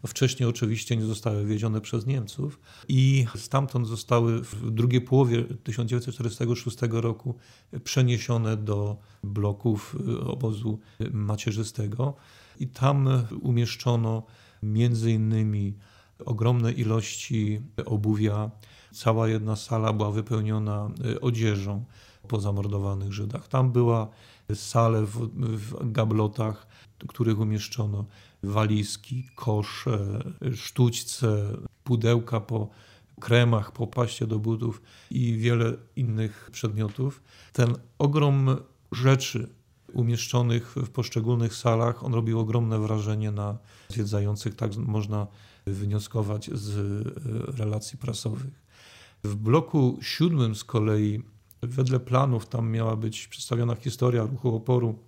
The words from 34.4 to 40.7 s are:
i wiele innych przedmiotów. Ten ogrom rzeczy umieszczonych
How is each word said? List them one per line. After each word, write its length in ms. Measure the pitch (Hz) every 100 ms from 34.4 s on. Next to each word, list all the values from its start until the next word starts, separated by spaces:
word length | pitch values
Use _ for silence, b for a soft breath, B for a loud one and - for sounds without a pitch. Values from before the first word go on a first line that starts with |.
| 107 113 117 107 B B B
i 260 | - 120 113
wiele 400 | 113 120 117 117 - -
innych 540 | 120 110 110 - -
przedmiotów. 680 | - 113 107 107 107 131 139 B B B
Ten 220 | - 120 120 - _
ogrom 580 | 143 151 147 139 135 131 - _ _
rzeczy 560 | - 131 131 - 120 120 - _ _ -
umieszczonych 840 | - 117 117 - 123 120 117 120